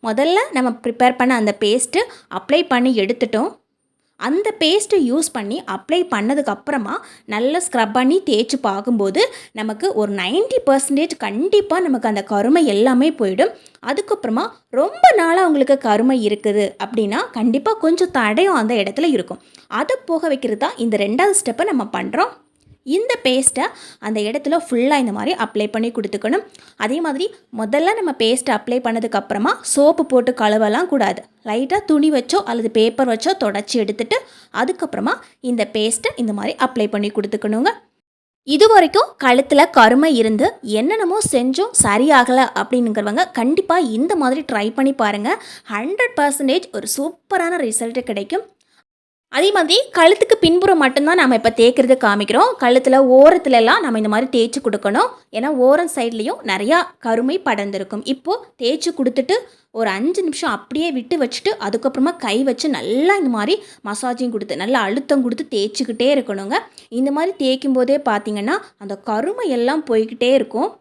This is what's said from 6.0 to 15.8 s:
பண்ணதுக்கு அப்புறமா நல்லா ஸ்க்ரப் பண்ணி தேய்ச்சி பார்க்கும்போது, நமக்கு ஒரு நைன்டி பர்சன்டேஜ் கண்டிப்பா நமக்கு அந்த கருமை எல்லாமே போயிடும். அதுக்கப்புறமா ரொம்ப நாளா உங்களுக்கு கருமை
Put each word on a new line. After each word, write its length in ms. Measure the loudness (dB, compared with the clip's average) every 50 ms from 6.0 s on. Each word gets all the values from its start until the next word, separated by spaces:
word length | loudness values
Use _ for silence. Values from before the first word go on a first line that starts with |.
| -2 -2 -2
பண்ணதுக்கு 300 | -2 -2 -2 -2 -2 -2
அப்புறமா 600 | -4 -4 -6 _ -6 -6 -4 -4 -6 -8 -10 -10 -14 -20 -20 _
நல்லா 320 | -8 -6 -2 -2 0 -2 -2
ஸ்க்ரப் 340 | -4 -4 -2 -2 -2 0 0
பண்ணி 300 | 0 2 2 2 2 0
தேய்ச்சி 340 | 0 0 0 0 -2 -4
பார்க்கும்போது, 760 | -4 -2 -4 -4 -4 -4 -4 -2 -2 -2 -2 0 0 0 0 -2 -10 -20 -18 _
நமக்கு 420 | -10 -8 -8 -6 -4 -4 -2 0
ஒரு 200 | 0 -2 -2 -2
நைன்டி 440 | -4 -4 -2 0 -2 -2 0 -2 -2 0
பர்சன்டேஜ் 440 | 2 0 2 0 0 0 -2 0 -2 -4 -8
கண்டிப்பா 640 | -8 -6 -4 -4 -2 2 2 2 2 2 -2 -2
நமக்கு 280 | 0 0 -2 -2 0 -2
அந்த 140 | -2 -2 -4
கருமை 440 | -2 -2 0 2 2 4 4 4
எல்லாமே 440 | 2 2 2 2 4 4 4 2 2
போயிடும். 420 | 0 0 -2 -2 0 0 0 -2 -2 -8 _ -20 _ _ -6
அதுக்கப்புறமா 600 | -6 -4 -4 -2 -4 -4 -4 -2 -4 -2 -2 -4 -4 -8 _ _ _
ரொம்ப 420 | -2 0 0 0 0 4 4 6 6
நாளா 300 | 6 2 2 2 2 2
உங்களுக்கு 320 | 2 2 2 2 2 2
கருமை 480 | 0